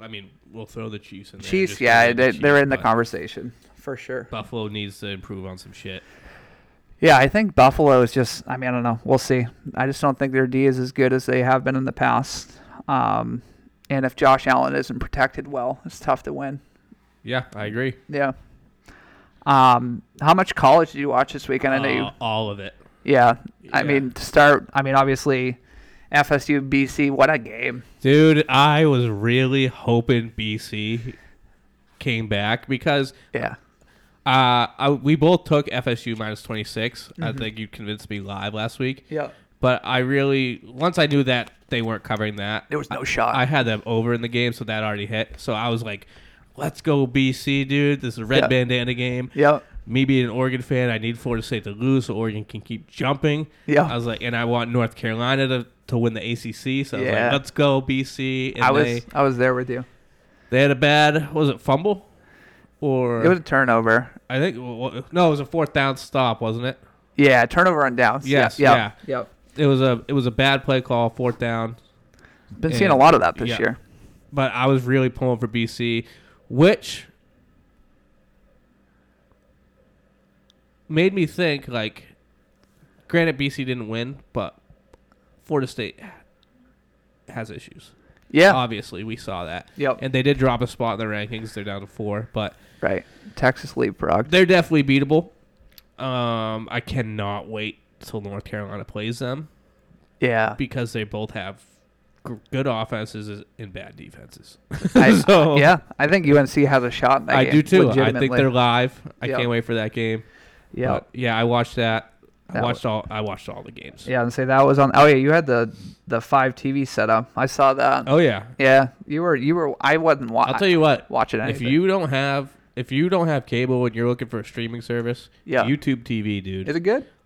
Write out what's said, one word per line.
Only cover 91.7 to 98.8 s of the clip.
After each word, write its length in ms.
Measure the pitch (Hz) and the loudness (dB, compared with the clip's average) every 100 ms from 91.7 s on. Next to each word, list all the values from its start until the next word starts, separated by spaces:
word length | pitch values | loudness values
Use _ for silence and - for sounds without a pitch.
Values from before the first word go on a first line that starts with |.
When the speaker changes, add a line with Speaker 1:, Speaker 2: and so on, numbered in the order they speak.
| 98 | -12
Speaker 1:
to 60 | 98 | -14
four, 420 | - 104 101 113 | -10 -6 -6 -6
but 220 | 110 104 - _ - | -8 -8 -10 _ -6
Speaker 2:
Right. 260 | - 95 - - - - | -4 -4 -8 -20 -18 -2
Texas 420 | 240 - 147 - | 0 0 -8 -4
leapfrog. 520 | 120 - 78 87 127 | -4 -2 -2 0 2
Speaker 1:
they're 160 | 175 185 | 4 6
definitely 380 | 190 165 156 | 4 4 2
beatable. 460 | 139 135 139 156 170 _ _ _ _ - _ - | 2 2 4 0 0 _ _ _ _ -20 _ -12
Um, 640 | 131 127 120 113 110 110 110 | -6 -4 -2 -4 -4 -8 -8
I 80 | 117 | -10
cannot 680 | - 131 110 107 101 101 98 | -6 -6 -6 -6 -6 -6 -10
wait 300 | 107 107 - _ _ | -8 -8 -10 _ _
till 220 | - 110 | -14 -12
North 220 | 101 98 | -10 -12
Carolina 420 | - 107 101 101 | -10 -12 -10 -12